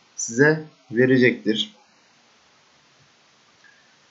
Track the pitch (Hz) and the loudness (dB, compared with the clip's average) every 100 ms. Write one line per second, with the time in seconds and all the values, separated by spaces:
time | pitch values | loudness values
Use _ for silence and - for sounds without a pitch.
0 | _ - - 117 151 156 156 _ _ 110 | _ -14 -10 0 2 2 -6 _ _ -2
1 | 127 127 123 107 101 110 - - _ _ | 2 4 2 0 -4 -4 -6 -12 _ _
2 | _ _ _ _ _ _ _ _ _ _ | _ _ _ _ _ _ _ _ _ _
3 | _ _ _ _ _ _ _ _ _ _ | _ _ _ _ _ _ _ _ _ _
4 | _ | _